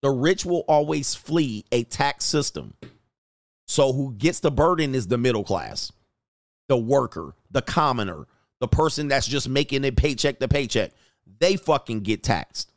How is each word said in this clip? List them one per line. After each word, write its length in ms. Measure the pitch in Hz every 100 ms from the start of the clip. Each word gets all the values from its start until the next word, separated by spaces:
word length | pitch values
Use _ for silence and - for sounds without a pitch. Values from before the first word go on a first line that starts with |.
The 80 | 139
rich 360 | 135 143 190 175
will 180 | 175 -
always 480 | 151 147 156 139 -
flee 500 | - 165 147 107 -
a 120 | 123
tax 420 | 117 - 143 139 -
system. 500 | 156 143 - 60 - - _ _ _ _ _ _ _ -
So 240 | - 139
who 220 | 131 139
gets 260 | 107 151 -
the 120 | 165
burden 440 | 131 160 175 151 131
is 120 | 95
the 100 | 120
middle 260 | 123 113
class, 480 | 98 95 57 - - - _ _ _ _ _ _ _
the 100 | 131
worker, 580 | 113 139 123 - 76 - _
the 120 | 135
commoner, 680 | - - 151 123 101 78 - _ _ _
the 80 | 123
person 400 | - 160 - 147
that's 200 | 135 113
just 220 | 139 127
making 340 | 135 147 139
it 140 | 139 123
paycheck 420 | 151 127 147 139
to 80 | 131
paycheck. 460 | 143 131 117 98 _ _ _ _ 95
They 180 | 175 196
fucking 440 | - 143 - 110
get 220 | 104 107
taxed. 480 | - 92 - - -